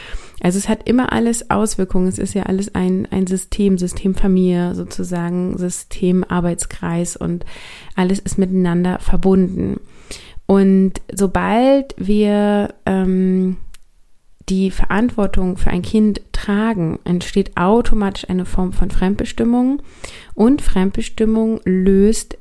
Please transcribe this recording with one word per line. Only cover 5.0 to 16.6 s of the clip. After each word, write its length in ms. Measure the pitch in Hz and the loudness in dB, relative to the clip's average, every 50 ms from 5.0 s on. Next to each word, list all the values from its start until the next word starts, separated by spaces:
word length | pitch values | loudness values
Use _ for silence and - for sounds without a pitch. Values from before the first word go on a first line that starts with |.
| 180 175 180 175 170 175 180 180 180 185 190 185 | -6 -6 -6 -6 -4 -4 -4 -4 -4 -4 -4 -4
System 680 | 180 180 180 - - - - - 185 180 180 185 - - | -6 -6 -6 -8 -10 -10 -6 -2 0 2 2 2 0 0
Arbeitskreis 880 | 175 180 175 175 170 - - - - - - 170 170 170 175 180 - | -2 -2 0 -2 -2 -4 -6 -8 -10 -8 -6 -6 -4 -4 -4 -6 -6
und 280 | - - 170 175 170 - - - - - - - - - - - | -6 -6 -6 -6 -6 -8 -10 -12 -12 -16 -20 -20 -18 -18 -8 -4
alles 240 | - 185 180 196 196 | -2 0 0 0 -2
ist 180 | - - - - | -4 -4 -2 0
miteinander 600 | 190 185 185 185 180 175 170 175 180 175 180 - | 0 0 0 0 0 0 0 0 0 0 -2 0
verbunden. 800 | - - - 175 175 190 190 190 190 180 185 180 185 190 - - - - - - - - - - - - - - - | 2 2 4 4 4 4 4 4 2 2 0 -4 -4 -4 -6 -6 -10 -14 -20 -20 -20 -18 -18 -18 -18 -18 -16 -8 -2
Und 560 | - 196 196 196 196 190 190 190 190 - - - - - | 2 4 4 4 4 4 4 4 2 0 -4 -10 -10 -4
sobald 840 | 190 196 185 - 180 180 185 202 233 254 269 277 277 269 269 - | -2 -2 0 0 -2 -2 0 2 2 4 4 4 2 0 -2 -8
wir, 800 | - 185 190 208 208 208 208 208 208 208 208 208 208 202 - - _ - | -6 -2 0 2 2 2 2 2 2 2 2 2 0 0 -2 -6 _ -4
ähm, 720 | - 190 190 190 190 185 185 185 185 185 185 185 185 185 - - - - - - - _ _ _ _ - - _ _ - - - - | -2 -2 0 0 0 0 0 2 2 0 0 0 -2 -2 -4 -8 -10 -12 -16 -18 -20 _ _ _ _ -20 -20 _ _ -20 -14 -8 -4
die 220 | 190 190 196 190 | -2 0 0 0
Verantwortung 880 | 185 - - - 185 202 233 247 - - 196 185 - 202 185 185 180 | 2 4 4 4 4 2 0 0 0 0 0 2 2 2 2 2 2
für 140 | - - - | 4 4 4
ein 120 | 175 175 180 | 4 2 -2
Kind 380 | - - 214 214 214 196 - - - - | 0 2 2 2 2 0 -2 -6 -6 -6
tragen, 680 | - - - 202 208 | -4 -2 -2 -2 0